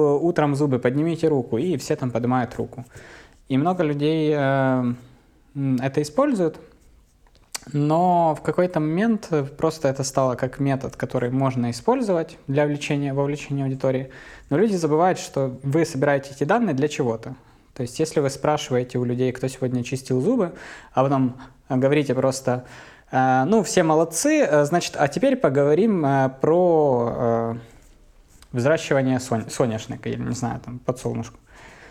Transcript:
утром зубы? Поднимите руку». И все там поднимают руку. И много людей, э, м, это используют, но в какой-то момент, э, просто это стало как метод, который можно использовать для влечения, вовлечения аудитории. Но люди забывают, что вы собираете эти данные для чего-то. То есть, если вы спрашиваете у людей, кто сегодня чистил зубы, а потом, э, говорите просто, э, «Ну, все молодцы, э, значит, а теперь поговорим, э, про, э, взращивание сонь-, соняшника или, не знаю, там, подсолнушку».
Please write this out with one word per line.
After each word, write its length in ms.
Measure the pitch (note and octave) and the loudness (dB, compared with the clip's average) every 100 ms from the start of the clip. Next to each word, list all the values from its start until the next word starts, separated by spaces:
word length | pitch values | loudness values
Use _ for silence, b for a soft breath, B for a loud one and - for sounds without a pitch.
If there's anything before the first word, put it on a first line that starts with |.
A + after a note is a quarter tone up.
| D3+ C#3+ F3 | 4 4 2
утром 300 | E3+ D3 C#3 | 2 2 2
зубы? 240 | D3 B2+ | 0 2
Поднимите 500 | B2 C#3 D#3+ D#3+ D#3+ | 0 0 0 0 0
руку». 280 | C#3+ - A2+ | 0 0 -2
И 200 | F3+ C#3+ | -2 -2
все 180 | - D3+ | -4 -4
там 160 | C3 | -4
поднимают 440 | A#2 A#2+ B2+ A#2 - | -2 0 0 -2 -6
руку. 280 | A2+ - - B B B B B - | -8 -10 -18 B B B B B -2
И 100 | C3+ | 0
много 260 | E3 F3+ | 2 2
людей, 500 | D#3 C#3+ D3 D#3+ D3+ | 0 0 0 2 2
э, 40 | D3 | 2
м, 560 | C3+ C3+ C3 C3 B2 A#2+ B B B _ _ C#3+ | 2 2 2 2 0 -4 B B B _ _ -4
это 460 | C#3 B2+ C3+ C#3+ | -2 0 0 -2
используют, 580 | D3+ - D4 A3 E3 - - _ _ _ _ _ _ _ _ - - | -2 0 0 2 0 -4 -14 _ _ _ _ _ _ _ _ -18 -6
но 600 | D3 D3 D#3+ F3+ F3 E3 D3+ | -2 0 2 4 4 2 2
в 60 | |
какой-то 380 | - D#3 F3+ F3 | 0 0 0 0
момент, 480 | D3+ E3 A#3 G#3+ - | -2 0 0 0 -2
э, 120 | D#3 | -4
просто 440 | C3+ - D#3+ D#3 C#3 | -4 -2 -2 0 -2
это 160 | C3 | -2
стало 320 | C3+ - C3 A#2+ | -2 0 0 0
как 240 | B2+ - | -4 -2
метод, 360 | C#3 C3 C3 - | -2 -2 -6 -8
который 340 | - C3 B2 | -6 -2 -2
можно 400 | C3 C3+ B2 A#2+ | 0 0 0 -2
использовать 680 | A#2 - C4+ A3 F3 D#3+ - - | -2 0 0 2 0 -2 -8 -2
для 180 | C#3 D3 | 0 2
влечения, 480 | C#3+ - D3 C#3+ | 0 -2 -2 -2
вовлечения 500 | C3+ C#3+ D3 - C#3 | -2 -2 -4 -6 -4
аудитории. 460 | C3+ C3 C3+ C3 C3+ B B B - | -2 -2 0 -2 -4 B B B -2
Но 80 | C#3+ | 2
люди 180 | A3+ F#3+ | 2 2
забывают, 440 | D#3 D#3 F3+ F3 | 2 4 2 0
что 400 | - D3 C3+ B2+ | -4 -4 -4 -4
вы 220 | C#3 D3+ D#3 | -2 0 0
собираете 460 | C3 C#3+ C#3 - | 0 2 0 -2
эти 120 | - | -4
данные 300 | D3 A3 A3 | 0 2 0
для 140 | C3 D3 | 0 -2
чего-то. 480 | - B2 A2+ - C3+ b b b - | 0 -2 -4 -8 -16 b b b -10
То 80 | |
есть, 160 | B2 - | -6 -4
если 200 | D#3 D#3+ | -2 0
вы 100 | C#3 | -2
спрашиваете 680 | C3+ D3 D3 - B2 B2 B2 | 0 -2 -2 0 -2 -2 -2
у 80 | B2 | -2
людей, 260 | B2 B2+ | 0 -2
кто 160 | B2+ C3 | -2 -6
сегодня 360 | - B2+ B2+ | -4 -4 -2
чистил 380 | A#2+ C3 - B2+ | -4 -6 -2 0
зубы, 320 | D#3 B3+ F3 B B B B | 2 0 0 B B B B
а 100 | - | 0
потом, 340 | C3+ C3+ B2+ B2 B - - | 2 2 0 -2 B -18 -4
э, 80 | C3 | 0
говорите 380 | C3+ D3 C#3 B2+ | 2 2 2 0
просто, 500 | C3 C3 - B2 B B B B _ | 0 0 -2 -4 B B B B _
э, 320 | C3 C3 C3 D3+ | 0 2 2 4
«Ну, 160 | A3 | 2
все 220 | F3+ - | 2 2
молодцы, 580 | D#3+ D#3 E3 - C#4+ D#4 | 4 4 2 0 2 2
э, 240 | G3+ D3 D3 | 4 4 4
значит, 300 | E3+ - - | 0 -2 -2
а 100 | C#3+ | -2
теперь 280 | F3+ C4 B3+ | 2 0 2
поговорим, 680 | - C#3 C#3+ D#3 A3+ F#3+ | 2 2 4 4 4 2
э, 260 | C#3 C#3 C3 C3+ | 2 2 2 0
про, 760 | D3 E3+ F3+ D#3+ D3 B2 A#2+ - | 2 4 4 4 4 2 0 0
э, 400 | A#2+ A2+ A2+ A#2 B B B - - _ _ - - | 0 0 -2 -6 B B B -20 -20 _ _ -20 -8
взращивание 680 | B2+ B2+ D#3+ - C#3 C3 B2+ | -2 2 2 2 0 2 0
сонь-, 300 | - A2+ G#2 | -2 -4 -2
соняшника 600 | - B2+ A2 - - A#2+ | -2 -2 -2 -8 -10 -8
или, 120 | A#2 | -6
не 140 | B2 A#2+ | -6 -6
знаю, 240 | A#2 B2 | -6 -6
там, 200 | - B2 | -10 -8
подсолнушку». 580 | - A#2+ A#2+ A#2 A#2 - B B B B B | -6 -6 -6 -6 -8 -14 B B B B B